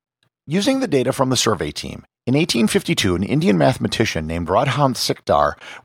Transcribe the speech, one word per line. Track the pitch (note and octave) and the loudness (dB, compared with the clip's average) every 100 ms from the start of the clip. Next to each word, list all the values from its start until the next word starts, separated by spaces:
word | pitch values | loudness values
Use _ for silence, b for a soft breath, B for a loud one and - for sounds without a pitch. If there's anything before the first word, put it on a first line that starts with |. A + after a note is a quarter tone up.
| _ _ _ _ | _ _ _ _
Using | - F3 G#3 C4+ | -4 -2 0 0
the | A#3+ | 0
data | C#3 B2 | 0 0
from | C3+ C3 | 0 0
the | B2+ | 2
survey | A#2 G#2 D2+ | 0 0 -4
team, | - C#2 - - _ - | -6 -10 -12 -18 _ 0
in | |
eighteen | C#3 E3+ A#3 A3 | 0 2 0 0
fifty-two, | G3+ - D#3+ G2 | 0 -2 -2 0
an | F2 | 0
Indian | G2 C#3 F#3 F3+ | 0 0 2 2
mathematician | C#3 B2 G#2 - A2 E2 D#2 | 2 0 -2 0 -2 -2 -4
named | E2+ E2 | -4 0
Radhanath | G2+ C#3 B2+ C#3 A#2 | 0 2 2 0 0
Sikdar | - - - D#2 D2 - B B | -4 -4 0 2 2 -2 B B